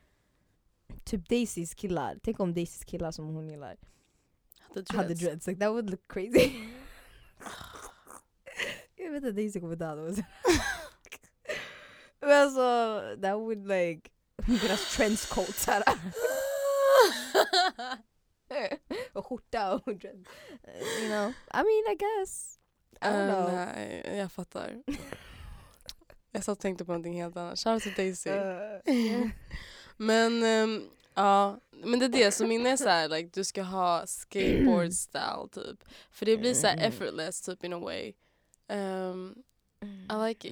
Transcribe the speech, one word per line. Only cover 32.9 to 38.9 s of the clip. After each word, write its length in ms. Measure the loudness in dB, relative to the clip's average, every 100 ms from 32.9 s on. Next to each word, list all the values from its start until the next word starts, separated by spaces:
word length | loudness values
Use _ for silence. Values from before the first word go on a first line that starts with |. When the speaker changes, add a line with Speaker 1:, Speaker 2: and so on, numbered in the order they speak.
| 4 4
Speaker 2:
like, 220 | 0 -4
du 100 | -4
ska 180 | -4 -4
ha 440 | -4 0 2 2 0
skateboard 840 | -10 -6 0 2 6 6 6 2
Speaker 1:
<clears throat> 0 |
Speaker 2:
style 560 | -2 -4 -4 -4 -4 -8
typ. 320 | -10 -12 -12 -18 -20 -18
För 160 | -4 2
det 100 | 2
blir 180 | 2
så 120 | 2 2
här 80 | 4
Speaker 1:
Mm. 120 | 0
Speaker 2:
effortless 540 | 0 -6 -6 -6 -8
typ 220 | -8 -8
in 80 | -6
a 60 | -6
way. 340 | -6 -8 -8 -12 _ _ _ _ -8
Ehm, 640 | -6 -4